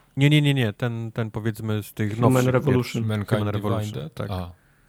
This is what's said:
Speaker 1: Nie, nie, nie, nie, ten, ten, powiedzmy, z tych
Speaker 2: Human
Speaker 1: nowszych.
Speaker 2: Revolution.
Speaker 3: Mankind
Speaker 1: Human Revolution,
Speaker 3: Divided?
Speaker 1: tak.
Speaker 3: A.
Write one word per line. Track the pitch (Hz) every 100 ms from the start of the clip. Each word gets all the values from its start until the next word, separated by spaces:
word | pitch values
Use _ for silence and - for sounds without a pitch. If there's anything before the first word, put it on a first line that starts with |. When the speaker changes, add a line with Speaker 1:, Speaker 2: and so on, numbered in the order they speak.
| _ -
Speaker 1:
Nie, | 143
nie, | 151
nie, | 147
nie, | 139 113
ten, | - 123 117 113
ten, | 120 110
powiedzmy, | 110 110 104 110 107
z | -
tych | - 107 107
Speaker 2:
Human | 120
Speaker 1:
nowszych. | 131 127
Speaker 2:
Revolution. | 123 143 127 117 120 110
Speaker 3:
Mankind | 107 98 107
Speaker 1:
Human | 104
Revolution, | 104 104 110 107
Speaker 3:
Divided? | 131 156
Speaker 1:
tak. | - 104
Speaker 3:
A. | 92 87 - _ _